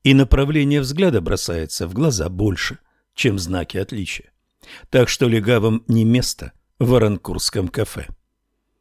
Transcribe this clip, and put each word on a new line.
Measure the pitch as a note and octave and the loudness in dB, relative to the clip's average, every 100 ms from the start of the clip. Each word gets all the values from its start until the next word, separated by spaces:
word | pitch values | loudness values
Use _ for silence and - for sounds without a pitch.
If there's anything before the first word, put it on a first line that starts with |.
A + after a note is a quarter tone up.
И | - | 4
направление | C3+ C3+ C3+ C#3 D3+ C#3+ D3 | 6 6 4 2 0 2 0
взгляда | B2+ D3 F#3+ A#2 | 0 0 2 2
бросается | E2 F#2+ - E2+ D#2+ - E2 | 0 -4 -4 -6 -6 -6 -6
в | |
глаза | F#2 D#3+ G#2+ D#2+ | -2 0 0 -4
больше, | F#2 G#2 F#2 - D#2+ _ _ _ - | -2 -2 -2 -4 -8 _ _ _ -4
чем | A#2+ G2 | -2 -2
знаки | E2+ F#2 B2 G2+ | -4 -6 -6 -6
отличия. | F#2 A2+ F2+ - - _ _ _ - - - | -8 -8 -8 -10 -14 _ _ _ -20 -20 -2
Так | C3 A#2 | 2 2
что | - B2 | 2 2
легавым | A2+ G2+ A#2+ A2 A2 - | 2 2 2 2 0 0
не | A2+ | 2
место | A2 B2 A#2+ - - - _ - | 4 2 0 -6 -12 -18 _ -4
в | A#2 | 2
аранкурском | B2 G#2+ G2+ - F2+ - A2+ F#2 | 4 2 -2 -6 -6 -4 -4 -4
кафе. | - G#2+ - - - _ _ _ _ _ _ | -4 -6 -8 -14 -16 _ _ _ _ _ _